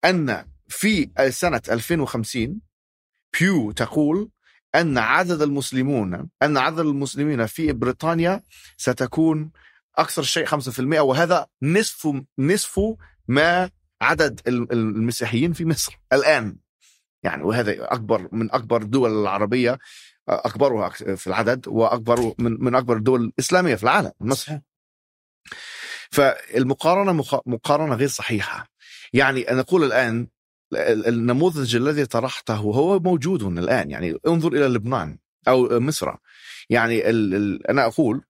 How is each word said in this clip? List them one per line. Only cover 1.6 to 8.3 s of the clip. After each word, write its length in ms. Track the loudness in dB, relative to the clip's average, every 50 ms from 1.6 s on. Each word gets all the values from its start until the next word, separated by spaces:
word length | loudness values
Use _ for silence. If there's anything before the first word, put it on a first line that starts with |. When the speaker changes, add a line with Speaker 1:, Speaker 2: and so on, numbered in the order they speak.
| -2 -2
Speaker 1:
ألفين 300 | -2 -2 -2 -2 -2 -2
وخمسين، 600 | -2 -2 -4 -6 -6 -4 -4 -4 -4 -4 -6 -10 -14 _ _ _ _ _ _ _ _ _ _ _ _ _ -2 0
بيو 320 | 2 2 2 2 0 -2 -2
تقول 580 | -4 -4 -2 0 0 0 2 2 0 -2 -6 _ _ _ _ _ _ _ _ 0
أن 240 | 2 2 2 2 2
عدد 440 | 2 2 2 2 2 2 0 0 0
المسلمون، 840 | 0 0 -2 -4 -2 -2 -2 0 0 0 0 0 -2 -4 -6 -8 -12 _ _ 0
أن 140 | 2 2
عدد 220 | 2 0 0 0 0
المسلمين 680 | -2 -2 0 -2 -4 -6 -4 -4 -2 -2 0 0 -2
في 260 | -2 -2 -4 -2 -2 -2
بريطانيا 720 | 0 -2 -2 -2 -2 -2 -2 0 2 2 0